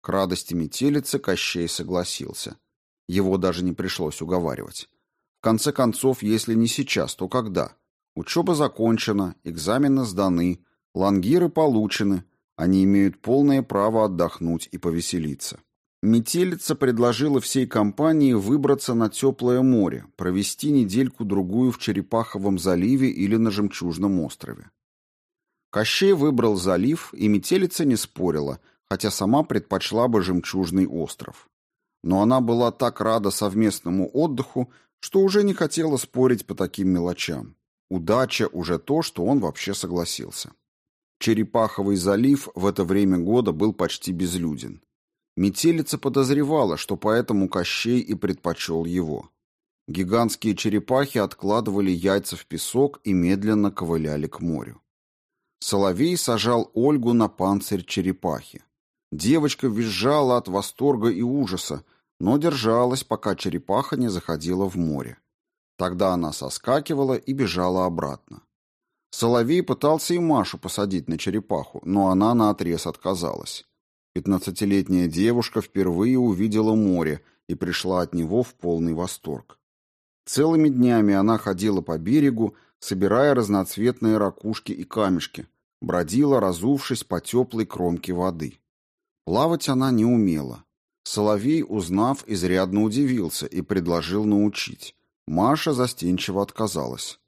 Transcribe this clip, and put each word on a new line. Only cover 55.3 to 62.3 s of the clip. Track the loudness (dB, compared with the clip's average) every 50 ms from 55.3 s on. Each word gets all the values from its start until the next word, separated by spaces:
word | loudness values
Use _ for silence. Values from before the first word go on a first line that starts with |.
| _ _ _ _ _ _
Соловей | -8 -2 0 2 2 2 2 2 2 0 0
сажал | 0 0 -2 0 0 2 2 2 2 0 -2 _
Ольгу | 0 2 2 2 2 2 2 4
на | 4 2 2
панцирь | 0 -2 0 2 2 0 0 -2 -4 -4 -4
черепахи. | -4 -4 -2 0 -2 -2 -2 -2 -4 -4 -4 -8 -14 -20 -20 _ _ _ _ _ _ _ _ _ _
Девочка | -12 -4 0 2 2 4 2 0 -2 0 -2 -2
визжала | -2 0 -2 -2 -2 -2 0 2 2 4 4 4 2
от | 2 0 0
восторга | -4 -4 -4 -4 -6 _ 0 0 2 2 2 0
и | 0 0 -2
ужаса, | -2 0 0 -2 -2 -2 -6 -6 -6 -8 -10 -10 _ _ _ _ _ _ _
но | 0 2